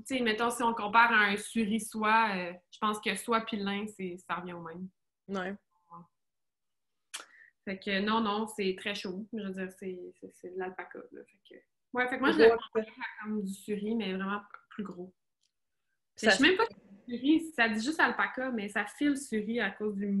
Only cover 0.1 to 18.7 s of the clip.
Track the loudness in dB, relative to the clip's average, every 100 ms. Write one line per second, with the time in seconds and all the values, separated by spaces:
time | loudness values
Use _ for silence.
0.1 | 0 0 2 0 0 0 0 2 6 6
1.1 | 6 4 2 -2 -2 0 -2 -4 -2 2
2.1 | 4 4 0 -6 -10 _ -4 -2 -2 -2
3.1 | -4 0 0 0 -4 -4 -4 -6 -8 -10
4.1 | -10 -8 -8 -8 -10 -12 -12 -14 _ _
5.1 | _ -10 -8 -6 -10 _ _ _ -20 -20
6.1 | _ _ _ _ _ _ _ _ _ _
7.1 | -18 -18 -20 -20 _ -12 -10 -4 -2 2
8.1 | 2 2 -2 -4 -2 -2 -2 -4 -6 -6
9.1 | -8 -8 -8 -8 -6 -8 -8 -10 -10 -12
10.1 | -16 -20 -18 -12 -8 -8 -8 -12 -14 -16
11.1 | -18 -20 _ -20 -20 _ _ _ -4 -2
12.1 | 0 2 8 8 8 0 -4 -4 -8 -12
13.1 | -10 -6 -4 -4 -8 -6 -4 -2 -2 -2
14.1 | -4 -4 -6 -8 -20 _ -10 -10 -10 -14
15.1 | -18 _ _ _ _ _ _ _ _ _
16.1 | 0 4 6 6 6 2 -2 -20 -20 -10
17.1 | -2 4 4 4 2 2 2 0 2 2
18.1 | 2 -2 -2 -4 -4 -4